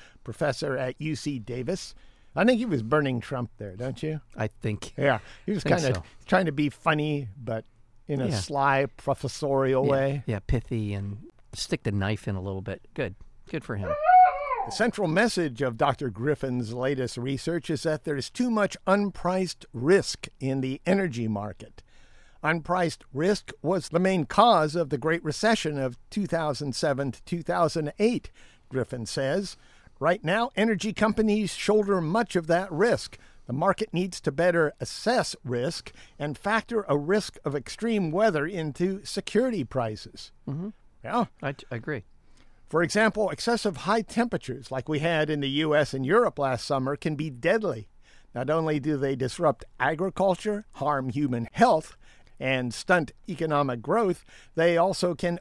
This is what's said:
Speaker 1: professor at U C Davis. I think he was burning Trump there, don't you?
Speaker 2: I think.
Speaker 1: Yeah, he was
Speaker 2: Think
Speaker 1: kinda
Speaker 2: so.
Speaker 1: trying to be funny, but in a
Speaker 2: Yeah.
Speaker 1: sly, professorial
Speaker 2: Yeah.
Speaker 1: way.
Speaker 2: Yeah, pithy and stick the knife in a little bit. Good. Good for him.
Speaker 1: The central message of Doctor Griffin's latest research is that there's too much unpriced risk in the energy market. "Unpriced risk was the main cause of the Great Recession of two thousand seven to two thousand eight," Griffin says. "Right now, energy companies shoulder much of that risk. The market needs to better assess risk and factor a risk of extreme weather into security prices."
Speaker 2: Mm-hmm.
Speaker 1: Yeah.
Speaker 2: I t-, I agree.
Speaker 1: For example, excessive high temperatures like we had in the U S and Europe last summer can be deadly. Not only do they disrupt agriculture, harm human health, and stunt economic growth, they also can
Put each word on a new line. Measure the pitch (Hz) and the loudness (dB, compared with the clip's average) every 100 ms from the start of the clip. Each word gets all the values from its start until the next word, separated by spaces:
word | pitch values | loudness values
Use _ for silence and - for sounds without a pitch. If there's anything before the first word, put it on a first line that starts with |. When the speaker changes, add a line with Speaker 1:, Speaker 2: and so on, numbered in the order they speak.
| - - | -8 -18
Speaker 1:
professor | - - 151 123 147 131 | -10 -2 -2 0 -2 -2
at | 131 - | -4 -4
U | 156 | -4
C | 151 151 135 | -4 -4 -6
Davis. | 107 123 135 180 - - - - - | -6 -6 -4 -6 -6 -18 -20 -20 -6
I | - | 2
think | 214 240 | 4 4
he | 240 | 2
was | 143 | -2
burning | 110 151 139 123 | 2 2 2 -2
Trump | - 127 120 - | -4 -6 -6 -8
there, | 104 95 | -12 -8
don't | 127 - | -8 -6
you? | 156 156 - - | -6 -6 -8 -6
Speaker 2:
I | 110 | -6
think. | - 113 104 - - | -4 -6 -4 -6 0
Speaker 1:
Yeah, | 139 117 - - - | 2 2 -2 -12 -4
he | |
was | 196 | -2
Speaker 2:
Think | 147 170 | 2 2
Speaker 1:
kinda | 143 | 2
Speaker 2:
so. | 117 - - - | -2 -4 -12 2
Speaker 1:
trying | 185 170 | 2 2
to | |
be | 139 147 | 0 -2
funny, | - 165 151 151 147 123 113 | 0 0 2 0 -2 -6 -10
but | 113 113 - _ - - - | -6 -6 -8 _ -20 -14 -6
in | 139 | -2
a | 180 | 0
Speaker 2:
Yeah. | 113 | -2
Speaker 1:
sly, | 92 139 139 135 139 - | -2 2 4 4 2 -2
professorial | - 135 131 - 143 135 135 131 131 | -4 -2 -4 -4 0 2 4 4 4
Speaker 2:
Yeah. | |
Speaker 1:
way. | 135 135 143 - | 2 2 -2 -4
Speaker 2:
Yeah, | 101 - | -4 0
pithy | 120 - 117 104 | 0 0 -4 -2
and | 101 101 101 220 - - | -4 -6 -8 -14 -20 -16
stick | - - - | -10 -4 -4
the | - | -2
knife | 101 98 107 - | 0 0 -2 -4
in | 95 | -6
a | |
little | 95 95 | -6 -8
bit. | 92 92 - | -8 -10 -10
Good. | - 110 - - - - | -6 -6 -8 -18 -20 -10
Good | 160 | -10
for | - 104 | -6 -6
him. | 98 587 622 740 740 554 587 480 784 | -4 0 6 8 8 6 -4 -4 -4
Speaker 1:
The | |
central | - 226 - 180 | -2 -2 0 0
message | 170 233 - 160 117 | 2 2 2 -2 -2
of | 131 113 | -2 0
Doctor | 143 127 135 | 0 0 -4
Griffin's | 98 135 143 135 123 110 | -2 -2 0 -2 -4 -4
latest | 123 131 135 123 - | -2 -2 0 -2 -4
research | 123 139 - 170 - | -4 -4 -2 -4 -2
is | 151 | -2
that | 160 156 | -2 -2
there's | - 143 - | -4 -4 -4
too | - 247 | -2 0
much | 220 196 - - | 2 0 -2 0
unpriced | 202 202 - 175 185 185 - - | 2 0 -2 -2 0 -2 -6 -12
risk | 117 135 190 - - - - | -2 4 4 4 -6 -10 -6
in | 131 135 | -2 -2
the | 131 135 - | -2 -2 2
energy | 196 185 117 110 | 2 2 -2 -2
market. | 104 104 - 110 - - - - - - - | -2 -6 -10 -16 -20 -20 -20 -20 -20 -20 -6
"Unpriced | 151 165 151 180 165 - - | -2 -2 0 0 0 -2 -8
risk | 131 175 202 - - | -2 0 0 -4 -6
was | 151 185 - | 0 0 0
the | 165 | 2
main | 185 190 139 | 4 2 2
cause | - 233 185 156 165 | 6 6 6 4 0
of | 147 | -2
the | 139 | -2
Great | 151 170 | 0 -2
Recession | 156 - 214 220 156 143 | -2 0 2 2 0 -2
of | 131 120 - | -4 -6 -8
two | - 196 | -4 -2
thousand | 165 151 127 147 117 | 0 -2 -2 -4 -2
seven | 156 135 139 | 0 0 -2
to | 110 | -6
two | - 170 | -6 -6
thousand | 165 180 160 165 147 - | -2 2 2 0 -4 0
eight," | 214 240 - - - - - | 0 0 -6 -20 -20 -20 -6
Griffin | 131 117 123 110 | -4 -4 -6 -6
says. | - 135 147 95 - - - - - | -4 -2 -2 -4 -10 -20 -20 -20 -2
"Right | 151 180 | 0 0
now, | 156 208 240 | 0 0 0
energy | - 220 196 220 | 0 2 0 -2
companies | - 214 214 220 214 196 | 0 0 2 2 2 0
shoulder | - - 214 196 190 | -2 2 4 4 0
much | 156 214 233 - | 2 0 0 0
of | 160 | 2
that | 170 190 | 0 0
risk. | 160 208 135 - - - - - | 2 2 2 -2 -16 -20 -16 -6
The | |
market | 131 190 180 - | 0 2 0 0
needs | 170 185 - | -2 -2 -4
to | - | -4
better | 139 175 170 151 - | 2 2 4 2 0
assess | 120 - 208 247 160 - | -10 -4 0 2 0 -4
risk | - 120 131 - - - - - | -6 -2 -2 -4 -12 -20 -18 -8
and | 147 139 | -6 -4
factor | 202 220 - 233 185 | -2 -2 0 -2 0
a | 147 | 0
risk | 147 208 - - | 2 0 0 -6
of | 151 | -4
extreme | 139 - - 226 214 165 | -4 -6 -4 0 0 0
weather | 170 220 156 | 2 2 2
into | 156 190 156 - 180 196 | -2 -4 -4 0 -2 -2
security | - - - 214 254 214 | -6 -8 0 2 2 0
prices." | 117 - 113 107 - - - - - | -2 -2 -4 -4 -12 -18 -20 -14 -8
Speaker 2:
Mm-hmm. | 143 196 - - - | -8 -8 -12 -20 -16
Speaker 1:
Yeah. | 117 226 208 - | -4 -2 -2 -4
Speaker 2:
I | 143 | -8
t-, | 143 - | -8 -8
I | 117 | -8
agree. | - 135 - - - - - - - | -6 -8 -8 -20 -20 -20 -20 -20 -4
Speaker 1:
For | 156 | 0
example, | 170 208 220 214 190 | 2 2 2 2 -2
excessive | 147 - 233 208 175 | -2 0 0 0 -2
high | 170 226 | 0 0
temperatures | - - 240 175 - 127 127 | 0 0 0 -2 -6 -10 -8
like | 131 - | -6 -2
we | 151 | 0
had | 165 160 151 | 2 2 0
in | 151 | 0
the | 139 143 | 0 0
U | 156 147 | 2 2
S | 143 | 2
and | 135 | 0
Europe | 131 214 220 - | 2 4 2 0
last | 135 120 - | -2 -2 -2
summer | 139 131 143 | -2 -2 -2
can | 170 | -4
be | 147 156 | -4 -6
deadly. | 123 160 220 202 113 98 - - - - | -2 2 2 0 -4 -8 -18 -20 -20 -12
Not | 120 131 | -4 0
only | 160 160 151 | 2 2 0
do | 147 143 | 0 0
they | 135 | 0
disrupt | 131 131 - 160 - - - | -2 -4 0 0 0 -4 0
agriculture, | 131 156 190 - 190 175 214 208 - | 0 2 -2 2 2 2 -2 -4 -6
harm | - 139 143 131 | -4 0 0 0
human | 127 143 120 117 | 0 0 0 -2
health, | - 247 160 - - - - - - | 4 6 4 0 -18 -20 -20 -20 -6
and | 131 131 123 | -2 -2 -2
stunt | - - 180 147 - - | -4 2 2 2 -8 -10
economic | 156 160 147 139 120 | -4 0 2 0 -2
growth, | 117 214 208 170 - - - - | 0 0 2 -2 -8 -20 -8 2
they | 170 170 | 4 6
also | 185 180 180 | 4 2 0
can | 165 175 175 | 0 -2 -2